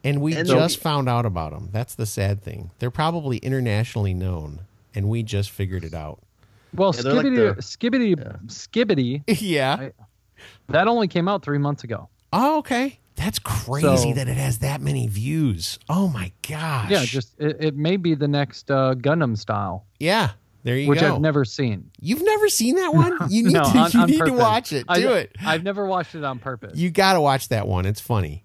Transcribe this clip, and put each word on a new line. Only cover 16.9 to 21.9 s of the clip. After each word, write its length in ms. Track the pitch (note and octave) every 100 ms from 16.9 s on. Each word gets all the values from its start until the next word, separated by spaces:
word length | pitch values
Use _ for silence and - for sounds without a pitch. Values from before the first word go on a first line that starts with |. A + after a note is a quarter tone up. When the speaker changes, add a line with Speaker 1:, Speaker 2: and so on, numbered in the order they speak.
Speaker 3:
Yeah, 120 | G3
just, 300 | B2 C3 A2+ -
it, 180 | D3+ D3
it 160 | D#3 C#3
may 220 | D#3 G3
be 160 | E3+
the 140 | D3 D3
next, 420 | C#3+ C#3+ - -
uh, 240 | C3+ C3
Gundam 420 | B2+ C3+ E3 C3+ G#2+
Style. 500 | - G#2 G2 F#2+ _ _
Speaker 1:
Yeah, 340 | D3+ G#3+ D3 - _ _
there 140 | A#2+ B2+
you 100 | C#3+
Speaker 3:
Which 120 | D3+
Speaker 1:
go. 160 | D#3 C3+
Speaker 3:
I've 60 |
never 220 | D#3 D3
seen. 460 | C3+ - B2+ G2 -